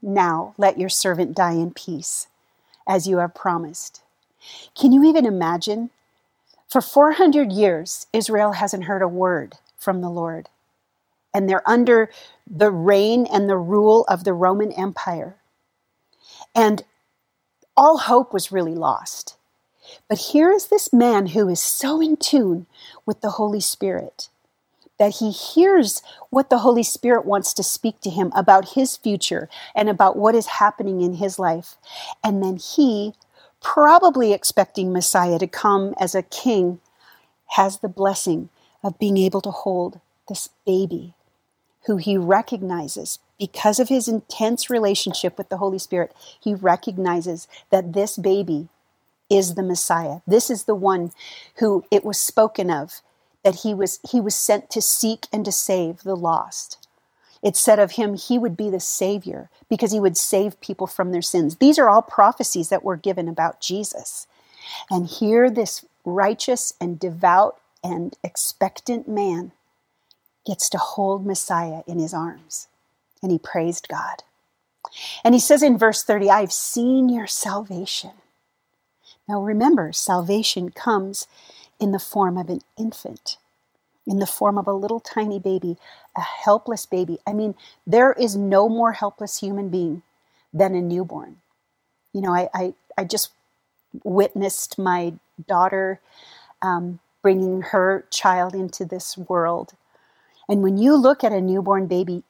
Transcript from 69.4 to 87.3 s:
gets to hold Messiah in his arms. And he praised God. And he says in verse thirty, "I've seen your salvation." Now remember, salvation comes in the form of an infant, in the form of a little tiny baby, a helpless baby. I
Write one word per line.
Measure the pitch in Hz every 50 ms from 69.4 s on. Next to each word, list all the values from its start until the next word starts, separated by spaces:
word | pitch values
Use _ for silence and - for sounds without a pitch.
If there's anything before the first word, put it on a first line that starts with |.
| 180 185 - _ _ _ _ _ _ _ _ _ _ _ _ _ _ _ _ _ -
gets | - 190 - - -
to | - 185
hold | - - - - 196 190 196 202 190
Messiah | 202 196 - - - 185 170 170 165 156 160 - -
in | 175 170
his | 160 160 185
arms. | 160 165 170 165 - _ - - - - _ _ _ _ _ _ _ _ _ _ _
And | - 190
he | 175 160
praised | - - - 175 165 170 170 - - -
God. | - - - - - - - _ _ _ _ _ _ _ _ _ _ _ - - - - - - - - -
And | 233 240
he | 247
says | - - 294 277 294
in | 285 240 202
verse | 226 220 208 - -
thirty, | - 214 208 202 196
"I've | 202 214 208 180
seen | - - - - - 240 240 247 262 262 254 247
your | 247 233 208 190
salvation." | - - - 208 196 208 220 196 190 175 190 - - - - - - _ _ _ _ _ _ _ _ _ _ _ _ _ _ _ _ _ _ _ _ _ _ -
Now | 208 202
remember, | 196 208 214 208 240 285 349 226 170 156 165
salvation | - - - 185 180 175 170 202 214 214 - - 190 180 180
comes | - - - 247 220 196 190 196 196 - - - _ _ _ _ - _ _ _ _ -
in | 208 202 196
the | 190
form | - - - 202 190 180 180 185
of | 175 160
an | 180 - - _ _ -
infant, | 220 226 - - - - - - - - - - _ _ _ _ _ _ _ _ _ _ _ _ -
in | - 196 196
the | 196 185
form | - - 208 202 202 208
of | 190 202
a | 196
little | 196 196 208 226 226
tiny | - - - 226 214 214 202 196
baby, | 180 196 190 185 185 175 170 - _ - - _ _ _ - -
a |
helpless | - - - - - 214 202 214 - - 226 - -
baby. | - - 185 185 170 170 - -
I | 202